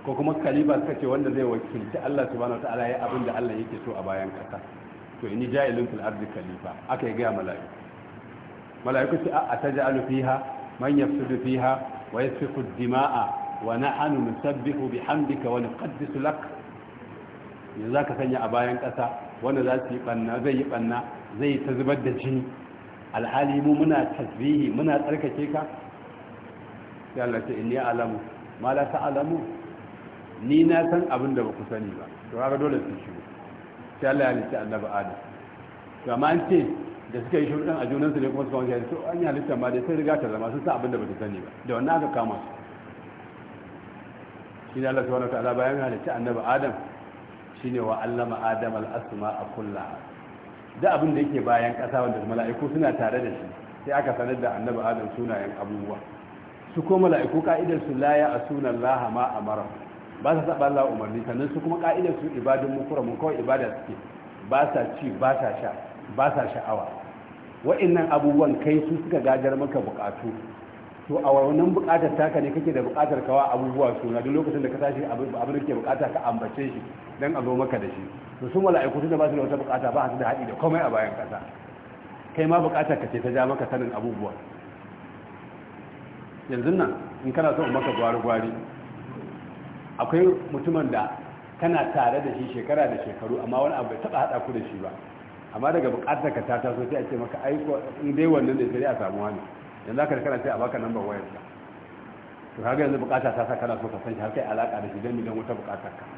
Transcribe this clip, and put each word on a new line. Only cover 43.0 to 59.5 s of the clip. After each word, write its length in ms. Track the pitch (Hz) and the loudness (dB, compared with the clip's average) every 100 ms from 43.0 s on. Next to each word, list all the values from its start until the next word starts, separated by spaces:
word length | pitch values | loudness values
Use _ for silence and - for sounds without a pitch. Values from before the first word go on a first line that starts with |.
| - - - - - - - - - - - - - - - - - | -18 -18 -18 -18 -16 -16 -16 -16 -16 -16 -16 -18 -18 -18 -18 -18 -10
Shi 60 | 131 | -2
ne 80 | 131 | 2
Allah 160 | 135 | 2
subhanahu 240 | 123 127 123 | 2 0 0
wa 60 | 123 | 0
ta'ala 180 | 120 123 | 0 2
bayan 220 | 127 139 | 2 2
ya 60 | |
halicci 260 | 131 110 - | 0 -2 -4
Annabi 300 | 123 120 117 113 | -2 0 0 2
Adam, 280 | 131 139 - - - - - - - - - | 2 2 -4 -10 -14 -16 -18 -18 -18 -18 -8
shi 80 | 127 | -4
ne 80 | 123 | 0
wa 200 | 110 110 | 0 0
allama 380 | 117 120 117 110 113 | 0 0 0 0 0
Adam 300 | 113 113 110 | 0 0 -2
al-asma'a 680 | 107 120 110 104 104 - 104 - | -4 -6 -6 -4 -4 -4 -6 -8
kullaha. 420 | 107 95 85 - - - - - - - - - | -6 -6 -8 -10 -14 -16 -16 -16 -16 -16 -16 2
Da 140 | 175 160 | 4 6
abin 180 | 156 143 | 4 4
da 40 | |
yake 200 | 147 139 | 2 2
bayan 320 | 123 120 117 117 | 4 4 4 0
ƙasa 240 | 127 131 | 0 2
wanda 220 | 123 107 | 2 0
mala'iku 460 | 104 117 113 120 147 | -2 -2 -2 -2 -2
suna 220 | 156 147 113 | 4 2 4
tare 240 | 117 123 | 2 2
da 80 | 120 | -2
shi, 160 | - - - - - - | -6 -10 -14 -16 -12 0
sai 60 | 143 | 2
aka 140 | 139 123 | 2 0
sanar 240 | 120 123 | 0 0
da 160 | 117 104 | 0 -2
Annabi 240 | 113 117 | -2 0
Adam 300 | 110 113 107 - | 0 0 -4 -4
sunayen 340 | 117 104 98 98 | -2 -2 -4 -6
abubuwa. 380 | 101 104 101 107 - - - - - - - 170 | -6 -6 -6 -8 -10 -16 -16 -16 -16 -18 -8 -4
Su 80 | |
ko 140 | 160 185 | 4 6
mala'iku 440 | 175 151 - 156 | 8 6 4 2
ka'idar 380 | 160 165 170 160 151 | 4 2 4 0 0
su 80 | 131 | 2
la 160 | 143 147 | 6 6
ya'suna 540 | 151 120 - 143 135 | 6 2 -2 -2 0
Allaha 400 | 120 123 131 120 | 2 2 2 2
ma 260 | 113 127 110 | 0 0 0
amara. 300 | 104 | -2